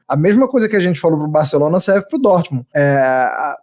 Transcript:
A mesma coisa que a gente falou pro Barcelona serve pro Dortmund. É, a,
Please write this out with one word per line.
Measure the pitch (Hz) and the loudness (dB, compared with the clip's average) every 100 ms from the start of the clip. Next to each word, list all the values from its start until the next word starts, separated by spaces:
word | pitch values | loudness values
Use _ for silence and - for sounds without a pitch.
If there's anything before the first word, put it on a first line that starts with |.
| - | -4
A | 143 | 0
mesma | 180 214 262 | 2 2 2
coisa | 262 220 | 0 0
que | 208 | 0
a | |
gente | 180 160 | 0 0
falou | 165 151 | 0 0
pro | 151 | 0
Barcelona | 151 147 143 151 180 | -2 0 0 0 0
serve | 202 196 196 | 0 -2 -2
pro | 311 | -2
Dortmund. | 226 180 - 131 - | 2 2 0 -6 -6
É, | 147 143 135 | -2 0 2
a, | 131 127 127 - 147 - | 2 0 -2 -4 -8 -10